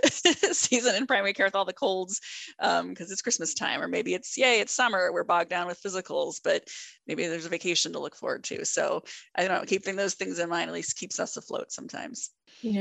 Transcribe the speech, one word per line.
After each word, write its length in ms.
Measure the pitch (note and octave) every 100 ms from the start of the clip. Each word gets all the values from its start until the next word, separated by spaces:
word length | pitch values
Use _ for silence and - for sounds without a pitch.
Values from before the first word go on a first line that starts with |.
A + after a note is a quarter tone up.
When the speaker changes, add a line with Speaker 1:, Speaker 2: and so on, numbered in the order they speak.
Speaker 1:
<laughs> 20 | -
season 880 | - F4+ D4+ G4 E4+ - B3 A#3+
in 120 | C#4 C4+
primary 280 | B3 G3
care 100 | G3 G3
with 80 |
all 120 | G3 F#3
the 80 |
colds, 440 | F#3 F#3+ F#3+ F#3 F#3+ - - - -
um, 360 | G3 F3 F3
'cause 160 | F#3 F3
it's 100 | F#3+
Christmas 320 | - - E3
time, 300 | - - C3
or 60 | -
maybe 260 | F3+ F3+
it's, 200 | F3+ - -
yay, 220 | B3+ A#3
it's 120 | G#3
summer, 400 | - B3 G3 F3+
we're 100 | F3
bogged 280 | F3 F3 E3+
down 160 | F3+ F3
with 160 | F3
physicals, 540 | G3+ F#3 F#3 D3 D3+ D#3
but 240 | - D#3+ - - - - -
maybe 200 | D#3+ E3+
there's 180 | E3 E3
a 40 |
vacation 420 | E3+ F#3+ E3+ -
to 60 | D#3+
look 180 | C#3+ -
forward 280 | - -
to. 200 | - -
So 380 | - - D3+ E3 - - -
I 120 | - F#3
don't 140 | F3+
know, 60 | -
keeping 300 | G3 G3 G3
those 180 | G3
things 240 | - F#3+ F3
in 100 | E3+
mind 200 | E3+ E3
at 40 |
least 220 | E3+ D#3+ -
keeps 240 | F3 -
us 160 | F3 -
afloat 340 | - - -
sometimes. 600 | - - - - - - _ _ -
Speaker 2:
You 100 | A#3 G3+